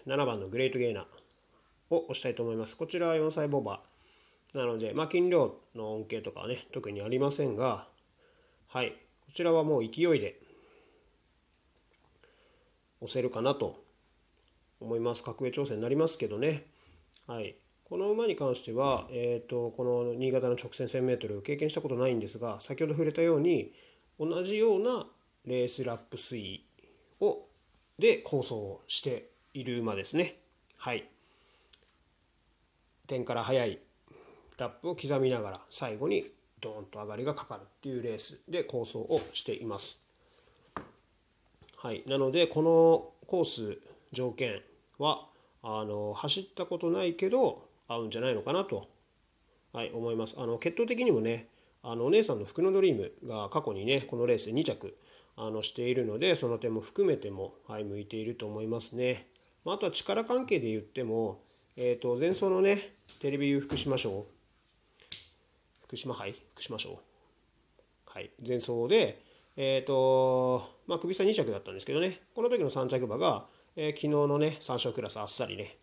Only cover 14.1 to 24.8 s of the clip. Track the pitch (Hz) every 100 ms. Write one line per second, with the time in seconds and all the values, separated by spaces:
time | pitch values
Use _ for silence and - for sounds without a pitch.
14.1 | _ _ _ _ _ _ _ 113 117 120
15.1 | 117 - - 127 143 135 107 117 139 160
16.1 | - 110 104 147 147 - _ - - _
17.1 | _ - 117 104 - _ _ _ 175 202
18.1 | 220 226 - 135 123 - 117 139 127 -
19.1 | 123 120 117 - 123 117 - 123 120 120
20.1 | 120 131 127 123 123 117 - 123 135 127
21.1 | 120 107 101 101 143 151 156 131 123 131
22.1 | 117 101 110 117 101 - 139 156 147 156
23.1 | 151 170 151 170 143 - - - _ _
24.1 | - 156 170 185 214 226 190